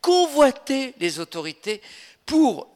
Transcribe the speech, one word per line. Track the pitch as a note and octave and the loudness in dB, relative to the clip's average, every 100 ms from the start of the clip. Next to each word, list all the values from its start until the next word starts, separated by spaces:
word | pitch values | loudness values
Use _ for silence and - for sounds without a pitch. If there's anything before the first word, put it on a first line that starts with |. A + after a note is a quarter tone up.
convoiter | - F4+ E4+ C#4+ C#4+ - - C4+ C4 - | 2 2 2 4 2 2 -4 -4 -4 -6
les | E3+ D3+ | -6 -6
autorités | E3 E3+ D#3 D3+ G#3 G#3+ - - - _ - | -10 -10 -10 -10 -10 -10 -12 -20 -20 _ -2
pour | D#4 D4 D#3 - | 2 2 0 -12